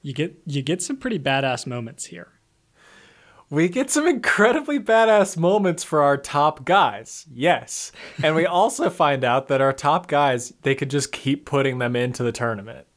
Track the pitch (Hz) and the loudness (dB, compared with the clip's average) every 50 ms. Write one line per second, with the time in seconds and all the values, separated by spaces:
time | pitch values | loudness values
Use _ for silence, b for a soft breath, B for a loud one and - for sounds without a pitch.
0 | - 143 131 143 151 185 - _ _ 170 139 143 131 147 170 180 - - 277 269 | -12 -10 -6 -6 -6 -6 -6 _ _ -6 -6 -4 -2 -2 -4 -4 -4 -8 -8 -6
1 | - 254 226 170 135 139 135 135 135 131 127 120 - 135 123 123 117 113 - - | -6 -4 -4 -2 0 0 0 0 0 -2 -2 -4 -6 -8 -8 -8 -8 -10 -12 -14
2 | - - - 87 - _ _ _ _ _ _ _ _ _ b b b b b b | -16 -16 -14 -18 -18 _ _ _ _ _ _ _ _ _ b b b b b b
3 | b b b b b b b b b b 139 151 165 180 175 262 - - - 302 | b b b b b b b b b b 0 0 0 2 0 -2 -2 0 0 0
4 | 302 349 349 240 - - - - 202 226 240 311 285 302 294 277 202 - 226 220 | 2 2 0 2 0 0 2 4 4 4 4 2 -2 -2 -4 -4 0 2 4 4
5 | 226 220 214 214 190 202 - 165 165 175 202 214 196 185 170 156 - - - 151 | 6 6 6 4 4 2 0 0 2 2 2 2 2 0 -2 -2 -6 -2 0 2
6 | 143 143 139 135 - - - 147 147 156 151 - 127 - 175 202 170 123 104 101 | 4 4 2 0 -4 -4 0 2 2 2 0 -2 -2 2 4 4 4 2 0 -6
7 | 113 - - - - 156 135 120 135 170 170 - - - - - - - B B | -14 -16 -18 -18 -18 -18 -8 -2 2 2 2 0 -2 -10 -12 -12 -12 -12 B B
8 | B B B B 147 156 156 160 170 175 175 180 302 339 - - 330 311 - - | B B B B 0 0 2 2 0 2 2 2 2 2 0 0 -2 -2 0 2
9 | 165 147 143 131 127 120 120 135 131 - 139 131 135 135 131 - - 147 156 170 | 2 2 2 2 0 2 2 0 0 0 0 2 2 2 0 0 0 0 0 0
10 | 165 - 151 143 143 139 127 123 120 - - _ _ 135 135 135 139 135 135 143 | 0 0 0 2 2 2 2 0 -4 -10 -16 _ _ -2 -2 -2 -2 -2 -2 -2
11 | 135 - - - - 135 143 143 - - - 139 135 135 127 127 123 120 123 120 | -2 -4 -8 -6 -2 -2 -2 -2 -4 -2 -2 0 0 0 0 -2 -2 -2 0 -2
12 | 123 123 123 - 123 120 117 - 120 117 113 104 98 110 123 135 143 _ _ | -2 -2 -2 -2 -2 -4 -2 -2 -4 -4 -4 -6 -10 -16 -18 -20 -20 _ _